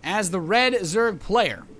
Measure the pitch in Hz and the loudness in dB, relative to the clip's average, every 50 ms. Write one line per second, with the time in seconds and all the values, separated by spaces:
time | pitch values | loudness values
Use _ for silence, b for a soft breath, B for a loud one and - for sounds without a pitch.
0 | - 151 185 214 214 175 170 190 165 156 208 233 254 254 247 240 190 160 160 220 | -8 -4 -2 -2 -2 -2 -2 -4 -2 2 2 4 4 4 2 0 -2 0 0 0
1 | 226 233 208 156 - - 190 233 226 156 110 - - - - - | 0 0 0 -4 -4 0 2 2 2 2 -2 -6 -10 -16 -20 -20